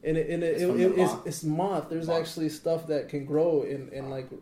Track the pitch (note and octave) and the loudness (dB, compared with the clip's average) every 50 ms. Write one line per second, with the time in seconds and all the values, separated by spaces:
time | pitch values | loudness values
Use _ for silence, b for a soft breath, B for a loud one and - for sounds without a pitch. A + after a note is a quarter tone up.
0 | - D#3 D#3+ D#3+ D3+ D3+ E3+ E3+ E3+ E3 D#3+ E3 F3 F3+ - - F3+ F#3 - F#3 | -2 0 0 0 0 0 -2 -2 0 0 0 2 2 2 4 4 4 4 6 6
1 | F3+ - - - - F3+ D#3 - - D#3 D3+ D#3+ F3+ G3+ G3 D#3+ C#3 - E3 E3 | 4 4 2 -2 -6 -8 -8 -4 -2 -2 0 0 0 0 0 -2 -2 -2 -4 -4
2 | E3 D#3+ E3 E3 D#3+ D#3+ - - D#3+ D#3 D3+ - - E3+ E3 D#3+ D#3+ D#3 D#3 D3 | -2 0 0 0 0 -2 -4 -2 -2 -2 -4 -4 -2 0 0 0 0 -2 -2 -2
3 | C3 - - C#3+ C#3 C3+ D3 D3+ D#3+ F3 D#3+ C#3+ B2+ - C#3 C3+ C3 - - C#3 | -2 -2 -6 -6 -4 0 2 4 4 4 4 2 2 0 -4 -6 -8 -10 -10 -10
4 | C3+ C#3 C3+ C3 B2+ - - - | -8 -6 -6 -8 -8 -10 -12 -16